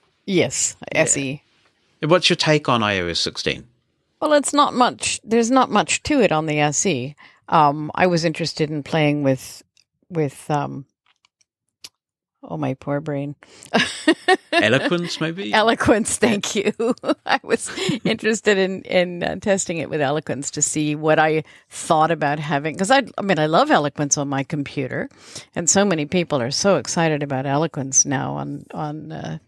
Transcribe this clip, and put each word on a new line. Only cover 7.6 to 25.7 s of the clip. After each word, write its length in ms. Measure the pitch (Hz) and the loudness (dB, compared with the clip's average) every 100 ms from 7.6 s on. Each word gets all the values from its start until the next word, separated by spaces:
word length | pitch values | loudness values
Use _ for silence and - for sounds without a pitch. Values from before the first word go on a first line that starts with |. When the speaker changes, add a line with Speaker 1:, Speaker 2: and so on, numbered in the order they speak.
| 147 147 151 - | 4 2 -4 0
Speaker 1:
I 120 | 185 | 2
was 160 | 170 | 2
interested 460 | 165 156 160 - 151 | 0 -2 -4 -2 -4
in 100 | 156 | -4
playing 400 | 139 160 147 147 | -4 2 2 2
with, 400 | 139 131 - - - _ _ _ _ | 2 0 -2 -16 -20 _ _ _ _
with, 400 | 170 143 - - | -4 -4 -6 -4
um, 360 | 147 139 135 135 _ _ _ _ _ _ _ _ _ - _ _ _ _ _ | -4 -4 -8 -14 _ _ _ _ _ _ _ _ _ -20 _ _ _ _ _
oh, 140 | - 165 | -12 -6
my 180 | 139 135 | -4 -6
poor 260 | - 143 | -4 -4
brain. 340 | 156 143 143 143 - - - | -4 -6 -6 -10 -18 -20 -4
<laughs> 800 | 240 - - - 339 - 370 - | -2 -2 -2 0 0 2 0 2
Speaker 2:
Eloquence, 640 | 226 107 127 269 175 175 - | 0 4 2 2 -2 -4 -4
maybe? 340 | 160 170 208 | -6 -4 -2
Speaker 1:
Eloquence, 640 | 220 220 240 - 220 - - | 2 2 2 4 2 2 0
thank 380 | 233 208 - 214 | 0 0 -2 -2
you. 160 | - - | -2 0
<laughs> 480 | 233 - - 311 - | -2 -2 -2 -4 -2
I 160 | 277 | -4
was 260 | - - - - 381 254 - | -2 -4 -4 -6 -4 -2 -2
interested 520 | 226 214 226 - 196 | -2 -2 0 2 2
in, 260 | 190 190 | 2 -2
in, 400 | - 180 180 175 | -2 0 0 -2
uh, 120 | 170 196 | -6 -4
testing 380 | 214 196 - 165 | 0 0 0 -6
it 100 | 131 | -6
with 100 | 151 | -2
Eloquence 500 | 135 151 - 120 143 | -2 -2 -4 -6 -6
to 100 | - | -4
see 340 | - 156 151 151 | -2 -2 -2 0
what 240 | 156 160 | 0 2
I 240 | 156 156 - - _ | 2 0 -4 -12 _
thought 420 | - - 160 160 | -12 0 2 4
about 280 | 165 147 151 | 2 0 -2
having, 380 | 151 143 156 151 | -2 -2 -2 -4
'cause 140 | 190 | 2
I, 120 | 269 226 - | 2 2 -4
I 40 | |
mean, 160 | 202 165 | 0 2
I 80 | 156 | 4
love 220 | 165 294 | 4 4
Eloquence 460 | 240 147 - 143 151 | 4 2 -2 -2 -2
on 120 | 143 | -2
my 140 | 135 | -4
computer, 640 | 135 151 139 - 127 127 269 - - - - | -4 -6 -6 -6 -6 -6 -8 -12 -20 -20 -12
and 160 | - | -4
so 140 | 170 | 0